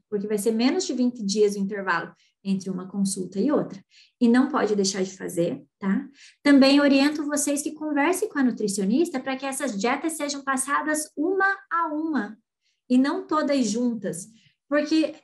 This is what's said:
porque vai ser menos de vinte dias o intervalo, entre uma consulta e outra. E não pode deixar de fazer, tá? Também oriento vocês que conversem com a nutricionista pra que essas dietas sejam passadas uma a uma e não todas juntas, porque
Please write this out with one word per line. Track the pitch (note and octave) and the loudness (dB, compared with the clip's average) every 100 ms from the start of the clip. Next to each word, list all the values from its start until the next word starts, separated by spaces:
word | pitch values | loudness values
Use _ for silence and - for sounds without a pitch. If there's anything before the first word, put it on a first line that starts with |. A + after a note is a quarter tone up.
| - | -8
porque | G#3 G#3 | -6 -2
vai | G#3 | -2
ser | A3+ | 0
menos | A3 B3+ F#4 - | 2 2 0 -2
de | |
vinte | B3+ B3 A#3+ G3 | 0 -2 -2 -2
dias | G#3+ G#3 G3+ | 2 2 2
o | |
intervalo, | G3 G3+ F#3+ E3+ - - _ _ | -4 -4 -2 -2 -4 -14 _ _
entre | G3 F#3+ F#3+ | -4 -4 -4
uma | F3+ F#3 | -8 -6
consulta | G3+ G3 G3 F3 G3 | -2 -2 -2 -6 -2
e | C4 | 0
outra. | B3+ - - _ _ _ - | 0 -2 -10 _ _ _ 0
E | A#3 | 4
não | B3 D4 | 4 4
pode | A#3 G#3 G3+ | 0 0 0
deixar | F#3+ G3 | 0 -2
de | F#3 - | -4 -6
fazer, | F3+ E3+ E3+ - - _ | -6 -2 -2 -4 -12 _
tá? | G3 A#3+ - - - _ | -2 -2 -4 -14 -20 _
Também | C#4+ C#4+ C4+ C#4+ | 6 8 8 6
oriento | C#4+ C#4 D4 D4+ C#4+ | 6 6 4 0 -4
vocês | C#4+ C#4+ C#4+ | -2 -2 -2
que | D4+ | -4
conversem | - D4+ D4 D#4 F4+ G#4+ | -8 -4 0 0 0 -2
com | D4 | 0
a | |
nutricionista | B3 - G#3 G3+ F#3+ C4+ F4 B3+ | 0 0 -4 -2 0 2 0 -4
pra | C4+ C4 | -6 -6
que | C#4 | -6
essas | C4 C#4 G3 | -6 -4 -2
dietas | A#3 C4+ D#4+ | -2 -2 -4
sejam | D#4 C#4+ C#4+ | -4 -6 -6
passadas | C#4 C4+ C#4 D4 D4+ D#4 - - | -4 -4 -2 -2 -2 -4 -4 -4
uma | E4+ F#4+ G4 G4 - | -2 0 0 -2 -4
a | E4+ E4 | -4 -2
uma | D4+ E4 C4 G#3 - _ _ _ _ - | -4 -2 -4 -4 -12 _ _ _ _ 0
e | B3+ | 2
não | C#4 F#4+ - | 2 0 -2
todas | D#4 C#4+ C#4 G#3+ | -2 0 0 0
juntas, | A3+ B3 G#3+ F3+ E3 - - _ _ - | 0 -2 -2 -6 -8 -12 -20 _ _ -2
porque | D4 D4+ D#4+ D4+ - | 0 2 0 0 -4